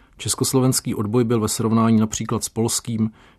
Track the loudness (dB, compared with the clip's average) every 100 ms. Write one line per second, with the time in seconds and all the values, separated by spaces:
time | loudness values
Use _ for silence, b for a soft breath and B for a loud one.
0 | b b -6 -2 0 2 2 0 -2 -4
1 | 0 0 2 2 0 0 0 2 4 4
2 | 2 -2 -4 -4 -4 -4 -2 -2 -4 -2
3 | -2 b b